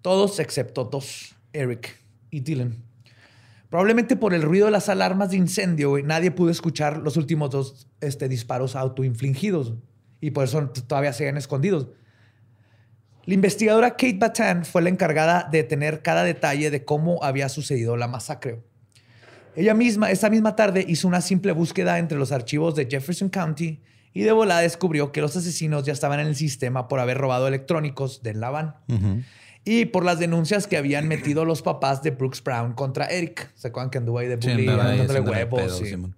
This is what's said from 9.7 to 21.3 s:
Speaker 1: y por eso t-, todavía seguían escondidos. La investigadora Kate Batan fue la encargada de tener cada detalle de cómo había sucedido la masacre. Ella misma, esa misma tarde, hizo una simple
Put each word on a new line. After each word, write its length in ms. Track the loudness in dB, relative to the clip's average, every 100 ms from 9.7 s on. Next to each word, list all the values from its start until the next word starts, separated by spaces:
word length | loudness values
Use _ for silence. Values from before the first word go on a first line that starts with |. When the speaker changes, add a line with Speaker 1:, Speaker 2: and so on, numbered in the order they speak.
| -8 -12 _ _ _
Speaker 1:
y 100 | -4
por 140 | 0
eso 220 | 0 0 -2
t-, 100 | -6
todavía 320 | -4 0 0
seguían 240 | -2 -4 -4
escondidos. 520 | -4 -2 0 0 -2 -12 _ _ _ _ _ _ _ _ _ _ _ _
La 100 | 0
investigadora 560 | 4 4 4 4 6 4
Kate 260 | 4 0 2
Batan 460 | 0 2 2 2
fue 180 | 2 2
la 60 | 2
encargada 600 | 2 2 4 4 2 2
de 140 | 0
tener 380 | 2 0 -2 -2
cada 200 | 0 2
detalle 480 | 2 0 0 0 0
de 140 | -2
cómo 380 | -2 -2 0 0
había 240 | 0 -2 -2
sucedido 480 | -6 -4 -2 0 -2
la 100 | -4
masacre. 560 | -6 -10 -8 -8 -10 -16 _ _ _ _ -20 -20 -20 -16 0
Ella 180 | 2
misma, 360 | 4 4 2 2
esa 200 | 2 4
misma 240 | 4 2
tarde, 300 | 2 2 2 0
hizo 220 | 0 2
una 120 | 0
simple 320 | 2